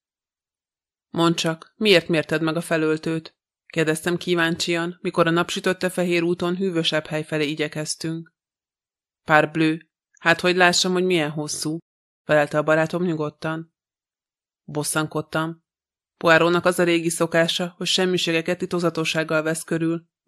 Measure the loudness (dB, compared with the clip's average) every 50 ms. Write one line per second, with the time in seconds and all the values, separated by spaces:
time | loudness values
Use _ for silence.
0 | _ _ _ _ _ _ _ _ _ _ _ _ _ _ _ _ _ _ _ _
1 | _ _ -2 0 2 2 2 0 -2 -2 -4 -6 -10 -20 _ 0 4 6 6 6
2 | 4 2 0 -2 0 -2 -2 -2 0 -2 -2 -4 -2 -2 -2 0 0 0 0 -2
3 | -2 -4 -6 -6 -8 -10 -18 _ _ _ _ _ _ -6 -2 0 0 0 0 0
4 | -2 -2 -2 -2 -2 0 0 2 2 0 0 -2 -2 -2 -2 -2 -2 -4 -6 -6
5 | -8 -2 0 2 2 4 2 2 0 -2 -4 -2 -2 -2 -2 -2 -4 -4 -2 -2
6 | 0 0 0 0 2 0 0 -2 -2 -2 -2 -2 -2 -2 -2 -2 -2 0 -2 -2
7 | -4 -4 -6 -6 -6 -4 -2 -2 -2 -2 -2 -4 -4 -4 -6 -8 -8 -8 -8 -8
8 | -6 -8 -8 -8 -10 -14 _ _ _ _ _ _ _ _ _ _ _ _ _ _
9 | _ _ _ _ _ 4 4 4 4 4 0 0 2 2 0 -2 -8 _ _ _
10 | _ _ _ _ 0 2 2 2 2 2 4 4 4 4 4 2 0 0 0 0
11 | 0 2 2 0 0 -2 -4 -6 -8 -8 -8 -8 -6 -6 -6 -8 -10 _ _ _
12 | _ _ _ _ _ 0 2 2 2 2 0 0 2 2 2 2 2 0 -2 -2
13 | -2 -2 -2 -4 -4 -6 -8 _ -8 -8 -6 -8 -10 -14 _ _ _ _ _ _
14 | _ _ _ _ _ _ _ _ _ _ _ _ _ -8 -6 -6 -6 -2 -2 -4
15 | -4 -2 -4 -6 -6 -4 -4 -4 -4 -4 -6 -12 _ _ _ _ _ _ _ _
16 | _ _ _ _ 4 6 6 6 6 4 2 2 2 2 2 2 2 2 2 2
17 | 0 -2 -2 -2 -2 0 2 2 2 2 -2 -4 -6 -6 -8 -6 -4 -2 0 0
18 | 2 0 0 0 0 0 0 0 -2 -2 -4 -4 -4 -4 -2 0 0 0 0 -2
19 | -4 -2 -2 -2 -2 0 0 0 0 0 -4 -4 -4 -4 -4 -2 0 -2 -2 -4
20 | -6 _ _ _ _